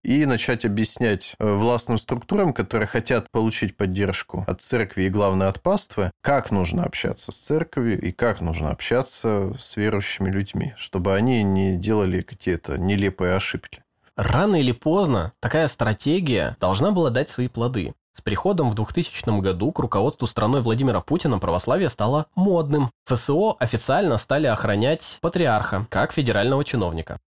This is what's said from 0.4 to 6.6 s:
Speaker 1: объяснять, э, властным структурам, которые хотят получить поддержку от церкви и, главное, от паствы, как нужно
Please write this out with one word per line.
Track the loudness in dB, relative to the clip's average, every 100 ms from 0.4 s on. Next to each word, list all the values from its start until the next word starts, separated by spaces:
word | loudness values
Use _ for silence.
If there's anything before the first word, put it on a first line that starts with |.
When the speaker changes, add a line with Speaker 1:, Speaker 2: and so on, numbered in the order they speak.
| 0 0
Speaker 1:
объяснять, | 0 0 -2 0 0 0 -4 -4
э, | 0
властным | 2 2 2 0 -2
структурам, | -2 -6 -2 0 2
которые | 0 -2 0 0
хотят | -2 0 -2 0
получить | 0 0 0 -4 -2
поддержку | -2 0 0 -2 -6 -6 -4
от | -6
церкви | -2 -2 -2 0
и, | 0
главное, | 2 2 4 2
от | 0
паствы, | 0 -2 -2 -4 -4 -2
как | 0 0 2
нужно | 0